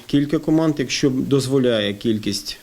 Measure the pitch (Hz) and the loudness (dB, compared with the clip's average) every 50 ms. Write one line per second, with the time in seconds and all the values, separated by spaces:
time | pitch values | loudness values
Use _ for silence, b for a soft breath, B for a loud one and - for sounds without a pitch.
0 | - - - 143 143 143 160 156 - - 156 156 160 160 147 151 131 120 - - | -8 -2 0 0 0 0 -2 -2 0 2 2 2 2 2 0 -2 -4 -4 -2 0
1 | - 139 127 131 135 120 135 139 120 123 135 139 127 123 117 110 104 101 101 101 | 0 0 0 0 0 0 0 0 0 2 0 2 2 2 2 2 0 -2 -2 -2
2 | - 120 110 110 107 107 98 - - - - - | -2 -2 -2 0 -2 -4 -6 -6 -8 -10 -14 -12